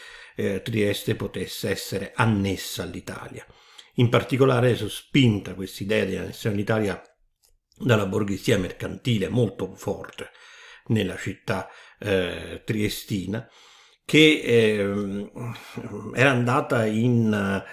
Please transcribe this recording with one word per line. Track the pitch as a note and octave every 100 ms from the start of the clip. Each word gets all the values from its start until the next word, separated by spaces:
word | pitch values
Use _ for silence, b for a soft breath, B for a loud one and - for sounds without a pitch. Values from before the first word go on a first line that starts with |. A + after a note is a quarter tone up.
| B B B B
eh, | G#2+ F#2+
Trieste | - A2+ G2+ F#2+ - G#2+
potesse | G2+ F#2+ F2+ - G#2+
essere | F#2+ - F#2+ G2 -
annessa | A#2 G#2 G2 F2+ - -
all'Italia. | F2 F2 - F#2 - - - B B B B B
In | A#2+
particolare, | B2 - B2+ C3+ B2 B2 A2
sospinta | G#2 - - C#3 B2 G#2 F#2+
quest'idea | F#2 F#2 - G2 G#2+ G2
di | F#2
annessione | F#2 - A#2 G2+
all'Italia | G#2 A2 G2+ F2 - _ _ _ _ _ _ -
dalla | - A2 F#2+
borghesia | G#2 G2+ F#2+ - G#2+
mercantile | F2+ - E2 F#2 - A2 F#2
molto | A#2 A2+ - F#2 -
forte | - G2 - - - B B B B B B
nella | A2 F#2+ E2+
città, | - F#2+ - G2 - B B B
eh, | G2+ F#2+ F2 E2+ F2 E2 -
triestina, | G#2+ G#2 - - G#2 F2+ A2 - B B B B B -
che, | D3 D#3 D3+
ehm, | - A#2 A2 G#2+ G2 G2+ G2+ G2+ G#2 - A#2+ A2+ B B A#2 G#2 -
era | - C#3
andata | B2 B2 C#3 F3+ B2+ A2
in, | A2 B2 A#2 A2 G#2 G2 G2 -